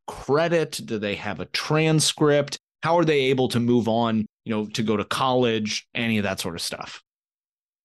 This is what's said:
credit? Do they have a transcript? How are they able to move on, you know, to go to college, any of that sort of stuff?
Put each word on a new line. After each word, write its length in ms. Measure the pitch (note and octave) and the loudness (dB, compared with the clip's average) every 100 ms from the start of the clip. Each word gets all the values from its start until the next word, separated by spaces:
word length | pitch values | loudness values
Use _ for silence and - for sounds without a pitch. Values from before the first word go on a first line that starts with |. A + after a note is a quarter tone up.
| - | -16
credit? 720 | - - C#3+ E3+ E3+ D3+ - | -10 0 2 4 2 0 -6
Do 140 | A2 A2 | -6 -4
they 160 | G#2 | -4
have 240 | G2 G#2 F2 | -4 -6 -8
a 80 | F2 | -6
transcript? 1120 | - - D#3 D#3+ D#3 - - D3+ D3 C#3+ - _ - | -6 0 2 4 2 2 2 4 4 0 -6 _ -6
How 160 | D#3 F3 | 0 2
are 60 | |
they 160 | D#3+ C#3+ C3 | 4 2 2
able 220 | B2+ B2 | 2 2
to 120 | A#2+ | 0
move 280 | A#2+ B2 A2 | 2 2 4
on, 380 | A2+ A#2 A2 G#2+ _ | 2 2 0 -2 _
you 100 | A2+ | -6
know, 120 | G#2+ G#2+ | -4 -4
to 160 | A#2 | -4
go 140 | A2 G#2 | -2 0
to 80 | |
college, 800 | - - C3 B2+ A#2+ A2 G#2+ - - | -2 -2 0 2 2 0 -4 -8 -8
any 240 | - A#2 A2 | -6 -2 0
of 60 | |
that 160 | G2 F#2+ | 0 -4
sort 140 | F#2+ | -6
of 60 | E2 | -6
stuff? 400 | - - - - _ _ _ _ _ _ _ _ | -8 -10 -14 -16 _ _ _ _ _ _ _ _